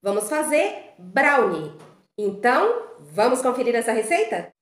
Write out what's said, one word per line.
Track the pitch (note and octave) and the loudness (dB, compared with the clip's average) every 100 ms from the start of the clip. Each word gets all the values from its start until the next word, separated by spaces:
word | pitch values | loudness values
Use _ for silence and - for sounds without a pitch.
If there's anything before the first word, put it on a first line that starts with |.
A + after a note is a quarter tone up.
Vamos | G3+ G#3 G#3 | -2 -2 -2
fazer | D4+ D4+ D4 G4+ - - - | -4 0 0 0 -4 -16 -20
brownie. | F3+ C4+ D4 C#4 G3+ D#3+ D#3 - - _ _ - | -6 0 2 4 2 -2 -8 -14 -20 _ _ -4
Então, | G#3 - A#3+ C4 G#4 A#4+ - - | -4 0 2 4 2 0 -6 -18
vamos | - F#3+ A3+ B3+ | -12 0 2 2
conferir | C4 A#3+ A#3+ | 0 0 0
essa | A#3 A#3 | 0 0
receita? | A3 A3 E4+ A4 F#3 F3 _ | -2 0 0 0 -4 -8 _